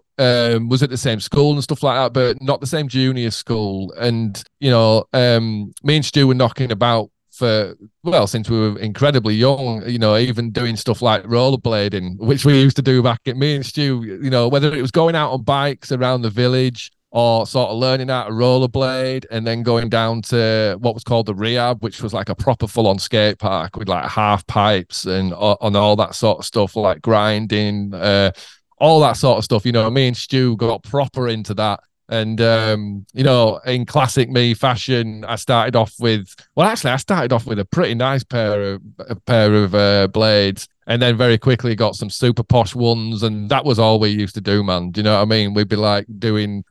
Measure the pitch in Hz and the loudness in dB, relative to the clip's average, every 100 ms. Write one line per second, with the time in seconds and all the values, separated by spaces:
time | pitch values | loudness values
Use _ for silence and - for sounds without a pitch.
0 | _ - 127 123 117 117 117 127 135 123 | _ 0 2 2 2 0 0 0 0 -2
1 | 131 110 - 143 147 147 - 147 139 123 | -4 -4 -2 2 2 2 -2 -2 -2 0
2 | 127 127 123 123 131 143 135 160 139 127 | 0 0 0 -2 -4 -4 -2 -4 -4 -2
3 | 131 127 117 - - 117 104 95 95 87 | 0 0 -4 -6 -6 -4 -4 -6 -8 -4
4 | 120 113 113 98 - - 135 120 113 110 | -2 0 -4 -6 -16 -2 2 4 6 4
5 | - 131 123 117 113 104 101 - 139 151 | 2 2 4 2 0 -4 -8 -6 0 0
6 | 123 151 135 127 120 - 127 104 120 113 | 0 2 2 4 0 0 -4 0 2 0
7 | 107 _ _ - 120 107 98 - 104 _ | -2 _ _ -4 0 0 -2 -8 -20 _
8 | 170 170 101 117 107 113 110 101 107 98 | -2 0 2 -2 -2 0 0 -2 -6 0
9 | 143 139 107 107 127 139 127 110 95 120 | 2 2 0 2 2 2 -4 -6 -6 0
10 | 110 107 127 113 117 104 117 110 - 104 | 2 2 2 -2 -4 -4 -4 -4 -4 0
11 | 120 107 110 117 131 135 120 107 101 101 | 2 0 0 2 2 0 0 0 -2 -2
12 | 90 95 113 139 147 139 135 139 131 127 | -6 -4 0 2 4 6 6 4 2 2
13 | 120 113 - 127 143 143 123 - 143 123 | 2 0 -6 -4 -2 -2 -6 -4 -2 -2
14 | 113 95 131 127 120 139 147 143 131 170 | -6 -6 -2 2 2 2 2 0 -2 2
15 | 165 165 151 131 117 139 143 135 - 131 | 2 2 -2 -4 -2 0 -2 -6 -6 -2
16 | 127 127 117 104 123 127 127 117 - _ | 0 0 -2 0 0 2 -2 -4 -16 _
17 | _ 117 117 113 107 135 113 110 127 131 | _ 0 2 2 0 -2 -2 -2 0 0
18 | 131 127 104 110 123 127 127 135 131 131 | -2 -4 -4 0 2 4 2 0 -2 -2
19 | 131 131 - 113 113 117 117 117 117 113 | -4 -6 -6 -6 -4 -2 0 0 0 0
20 | 113 113 104 120 110 110 107 95 120 110 | 0 -2 -2 0 2 0 0 -2 -4 -4
21 | - 117 107 98 107 123 120 113 110 - | -2 -2 -2 -4 -2 -2 -2 -2 -6 -8
22 | 110 101 101 95 - 123 107 120 110 98 | -8 -6 -6 -4 0 0 -2 0 2 2
23 | - 113 107 98 104 92 85 - 98 87 | 0 2 2 0 -2 -2 -4 -8 -4 -4
24 | 62 - 104 101 - 110 104 101 90 - | -4 0 2 2 0 0 2 2 -2 -8
25 | 95 95 95 87 104 101 110 101 104 104 | -4 -2 -2 -2 0 0 0 2 2 2
26 | 90 - 110 82 - 117 98 117 104 78 | 0 0 0 0 -2 -2 -2 0 -2 0
27 | 117 107 107 107 107 104 104 104 101 92 | 0 2 2 0 -2 -2 -2 -4 -6 -4
28 | 98 98 98 - - - _ - 151 160 | 0 2 2 -2 -18 -20 _ 2 4 6
29 | 139 110 135 107 - 110 123 117 110 131 | 4 2 2 2 2 0 0 0 0 2
30 | 127 117 - 131 127 113 120 101 - 139 | 0 -2 -2 0 0 0 -2 -2 -4 -4
31 | 135 131 123 110 104 104 107 101 _ _ | -2 -4 -4 -4 -6 -4 -2 -4 _ _
32 | - 113 110 110 113 113 110 107 104 101 | -6 -4 -2 2 2 4 2 -2 -4 -10
33 | 95 120 135 127 113 87 131 127 120 151 | -10 0 2 4 2 0 -4 -4 -2 0
34 | 127 - 123 127 120 110 135 117 - 123 | 0 0 0 2 0 2 0 0 -2 -2
35 | 113 107 104 113 - 120 113 117 107 - | -2 -8 -8 -8 0 2 2 2 0 0
36 | 117 110 95 - _ - 196 - 135 131 | -2 -2 -4 -18 _ 0 0 2 -2 -2
37 | - 185 120 120 - 104 95 170 156 117 | -2 -2 0 0 -2 -6 -4 -2 -2 0
38 | 131 135 - 123 107 104 98 98 107 - | 0 -2 -4 -2 -2 -2 -4 -6 -12 -18
39 | - 107 - 117 107 104 98 104 101 101 | -14 -10 0 2 4 4 2 2 4 4
40 | 98 107 110 104 98 98 - _ - 120 | 2 2 2 4 2 -2 -12 _ -4 0
41 | 123 117 123 113 131 123 123 107 107 - | 2 2 4 2 2 0 0 0 -2 -2
42 | 104 - 123 120 113 123 107 123 117 113 | -8 -2 0 0 0 0 0 0 0 0
43 | 110 110 113 107 104 135 143 110 110 110 | -2 -4 -4 -4 -2 -2 0 2 4 4
44 | 107 104 101 110 98 101 101 90 90 90 | 2 0 -4 -6 -2 0 0 -2 -4 -2
45 | 107 104 104 110 101 104 95 104 107 101 | 0 2 2 0 0 -2 -2 0 0 -2
46 | 101 104 113 107 104 101 - | -4 -6 -2 -2 -2 -6 -10